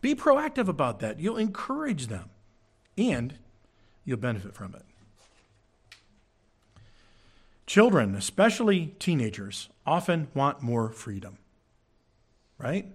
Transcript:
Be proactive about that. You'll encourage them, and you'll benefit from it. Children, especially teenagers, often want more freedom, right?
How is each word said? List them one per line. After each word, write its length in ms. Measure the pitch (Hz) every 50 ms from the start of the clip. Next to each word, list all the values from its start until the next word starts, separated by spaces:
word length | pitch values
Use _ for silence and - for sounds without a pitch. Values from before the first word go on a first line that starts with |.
Be 140 | - 262 294
proactive 540 | 254 - 311 277 277 302 302 - 269 233 190
about 320 | 170 139 147 123 113 98
that. 180 | - 107 107 143
You'll 180 | 156 208 226
encourage 720 | 220 214 220 196 - - - 262 294 311 285 220 147 127 110
them, 220 | 110 90 82 - - _ _ _ _ _ _ _ _ _ _ _ _
and 380 | - 220 254 165 123 117 127 - - - - _ _ _ _ _ _ _ _ _ _ _
you'll 140 | - 127 110
benefit 360 | 104 123 117 101 92 101 -
from 200 | - 104 92 -
it. 80 | - - _ _ _ - _ _ _ _ _ _ _ _ _ _ _ _ _ _ _ _ _ - _ _ _ _ 208 _ _ _ _ _ _ _ _ _ _ _ - - - _ _ _ _ _ _ _ _ _ _ _ - _ _ _
Children, 480 | - - 196 214 247 196 156 113 101 98
especially 720 | 101 - - - - 196 233 220 - 240 214 196 180 165 156 - -
teenagers, 680 | - - 170 143 117 107 101 - 101 101 98 - - - _ _ _
often 420 | 135 151 175 175 - 175 165 156 131 -
want 280 | 135 139 143 139 - 143
more 280 | 117 120 117 113 110
freedom, 480 | 113 - - - 101 98 95 - - - _ _ _ _ _ _ _ _ _ _ _ _ _ _ _ _ _ _ _ _ _ _ _ _
right? 280 | - 123 156 202 - - -